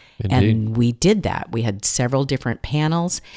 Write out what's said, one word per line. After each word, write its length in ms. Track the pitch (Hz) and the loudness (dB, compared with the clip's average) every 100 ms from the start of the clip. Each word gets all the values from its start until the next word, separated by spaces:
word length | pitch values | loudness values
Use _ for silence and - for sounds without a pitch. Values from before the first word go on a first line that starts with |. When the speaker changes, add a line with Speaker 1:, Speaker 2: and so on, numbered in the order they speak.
| - - | -18 -6
Speaker 1:
Indeed. 160 | 101 123 | 0 4
Speaker 2:
And 420 | 127 113 107 110 | 4 2 0 0
we 140 | 120 | 0
did 320 | 120 175 214 | 2 2 2
that. 280 | - - - | 0 -4 -6
We 120 | 117 | -4
had 200 | 113 101 | -2 -2
several 420 | - - 123 135 135 | -4 -2 0 0 0
different 360 | 135 127 113 | -2 -2 -6
panels, 600 | - 147 156 165 175 - - | -4 -2 0 0 -2 -6 -10